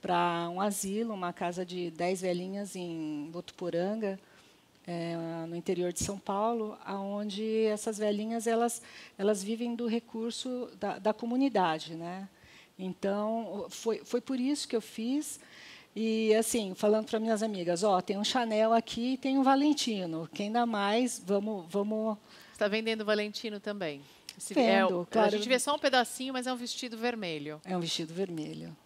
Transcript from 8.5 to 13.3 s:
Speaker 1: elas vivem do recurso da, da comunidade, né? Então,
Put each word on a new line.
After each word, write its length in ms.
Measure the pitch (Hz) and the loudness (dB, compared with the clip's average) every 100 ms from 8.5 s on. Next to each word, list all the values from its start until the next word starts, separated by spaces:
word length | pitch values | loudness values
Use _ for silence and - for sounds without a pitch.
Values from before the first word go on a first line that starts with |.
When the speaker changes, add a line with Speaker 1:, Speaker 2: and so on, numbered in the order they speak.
| 226 240 - - - - - | 2 2 0 -12 -20 -20 -2
Speaker 1:
elas 240 | 202 208 | 2 2
vivem 320 | 196 226 240 | 0 -2 -2
do 120 | 233 240 | -2 0
recurso 840 | 233 226 226 233 - 262 247 247 185 | 0 -2 -6 -6 -6 -6 -6 -8 -6
da, 180 | 202 - | -6 0
da 140 | 196 | 0
comunidade, 840 | 214 233 247 277 214 180 160 156 | 0 0 2 4 4 4 2 -4
né? 320 | 165 170 185 196 - - - - - | -8 -8 -8 -12 -16 -20 -20 -20 -8
Então, 880 | 185 180 196 202 214 | -8 -2 -2 0 0